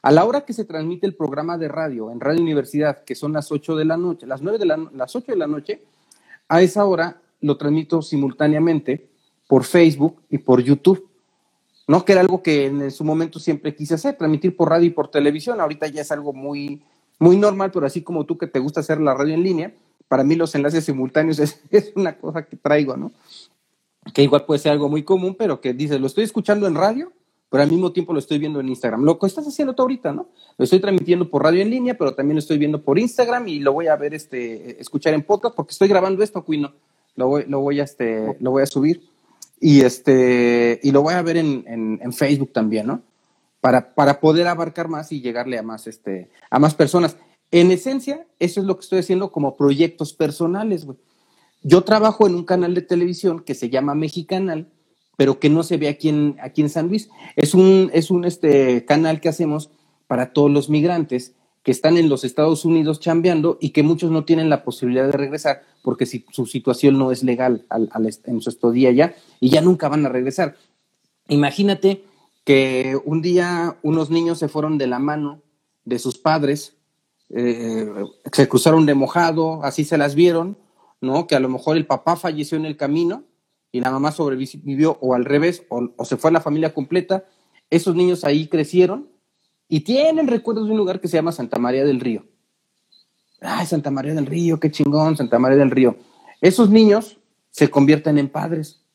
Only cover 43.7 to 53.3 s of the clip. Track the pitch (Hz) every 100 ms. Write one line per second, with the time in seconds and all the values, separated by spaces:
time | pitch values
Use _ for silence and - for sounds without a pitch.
43.7 | 123 - - 139 143 156 160 175 170 165
44.7 | 165 165 156 156 147 123 120 127 120 110
45.7 | 110 113 110 104 95 87 _ _ 123 151
46.7 | 151 147 175 165 - _ _ _ 175 180
47.7 | 180 262 269 269 285 - _ 175 202 196
48.7 | 185 - 190 180 185 190 156 139 - 143
49.7 | 139 165 - 147 - 151 151 170 190 220
50.7 | 175 147 127 _ _ _ _ _ _ 143
51.7 | 175 190 214 220 208 208 175 170 180 175
52.7 | 180 180 180 175 175 190